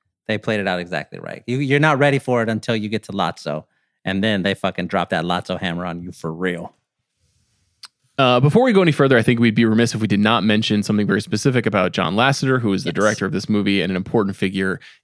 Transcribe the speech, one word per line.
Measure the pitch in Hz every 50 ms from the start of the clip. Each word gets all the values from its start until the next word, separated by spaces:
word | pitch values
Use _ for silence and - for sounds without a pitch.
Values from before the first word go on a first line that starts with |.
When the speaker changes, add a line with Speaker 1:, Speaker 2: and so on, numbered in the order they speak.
| _ _ _ _ _
Speaker 1:
They | - 110 104
played | - - 110 104
it | 98
out | 95 90 90
exactly | 87 87 85 73 - - - 50
right. | 50 50 - - -
You, | - 123 135
you're | 147 127 139 143
not | 151 156 147 131
ready | 143 143 139 131
for | - - 123 120 113
it | 113
until | 113 107 - - 117
you | 110 104 104
get | 110 101 -
to | - 95
Lotso, | 98 90 82 85 - - 78 73 76 - _ _ _ _ _ _ _ _
and | 92 95 98 98
then | 110 104 95 90
they | 98 98
fucking | - - 95 90 - 90
drop | 85 101 95 87 -
that | 95 82 82
Lotso | 87 87 87 87 - 92 85
hammer | 95 90 85 87 90
on | 87 85 87
you | 87 90 87
for | - - 82 80
real. | 82 92 92 90 85 87 - - _ _ _ _ _ _ _ _ _ _ _ _ _ _ _ _ _ _ _ _ _ - - _ _ _ _ _
Speaker 2:
Uh, | - 135 123 123 123
before | 127 147 - 226 254
we | 262 214
go | 196 185
any | 165 139
further, | - 143 135 131
I | 117 107
think | - 123 117
we'd | 120 117 107
be | 117 117
remiss | 110 110 110 117 113 -
if | 110 110
we |
did | 98 101 101
not | 104 107 117 110 90
mention | 110 107 107 110 - 107 104 98
something | - 107 104 104
very | 95 98 101 -
specific | - 110 107 - 143 127 123 110
about | 113 98 98 92 92 -
John | - 90 80 92
Lasseter, | 107 123 135 139 - 139 131 131 123
who | 117 104 95
is | 85 71
the | 87
Speaker 3:
Yes. | 80
Speaker 2:
director | - 101 107 107 - 98
of | 95 -
this | 95 107 -
movie | 107 104 98 101 98 98
and | 82 92
an | 92
important | 90 95 - - 117 107 98 92
figure | - 101 95 98 95 95 95 92 - - - - _